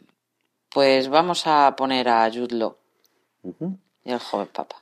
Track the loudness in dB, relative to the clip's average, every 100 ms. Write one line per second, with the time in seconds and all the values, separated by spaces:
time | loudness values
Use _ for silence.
0 | _ _ _ _ _ _ _ 0 4 4
1 | 2 0 2 -2 0 4 4 2 -2 -2
2 | 2 2 2 0 -6 -4 -4 -6 _ _
3 | _ _ _ _ -16 -10 -10 -10 _ _
4 | -8 -8 -6 -8 -8 -10 -14 -14